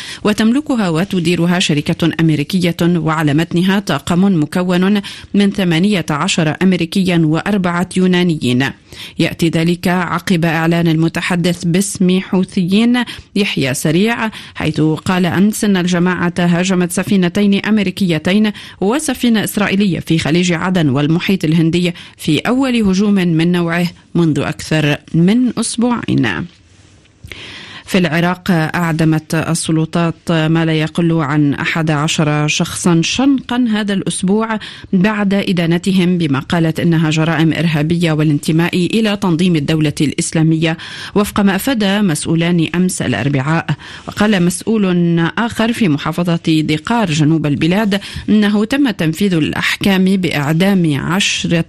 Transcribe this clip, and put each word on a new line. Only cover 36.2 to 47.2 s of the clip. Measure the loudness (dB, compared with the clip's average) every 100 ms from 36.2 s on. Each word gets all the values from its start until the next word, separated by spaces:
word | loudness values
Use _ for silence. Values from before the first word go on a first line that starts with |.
| 0 0
قالت | 0 0 0 0
إنها | 2 2 2
جرائم | 0 0 2 2
إرهابية | 2 0 0 0 0 0
والانتماء | 2 2 0 0 0 2 0 0
إلى | 0 0 0
تنظيم | 0 0 2 0
الدولة | 0 0 0 0
الإسلامية، | -2 -2 -2 0 2 2 0 -4 -10 -14 -4
وفق | -2 -2 0
ما | 0 0
أفاد | -2 0
مسؤولان | 0 0 0 0 -2 0 2 0 0
أمس | 0 0 -2
الأربعاء. | -2 -2 0 0 0 -2 -2 -6 -8 -18 -8
وقال | -2 2 2
مسؤول | 0 -2 -2 0 2 2 2 2 0 -2
آخر | -4 -2 -2
في | 0 0
محافظة | 0 -2 -2 -2 0 2 0
دقار | 2 -2 -2 -2 0
جنوب | 2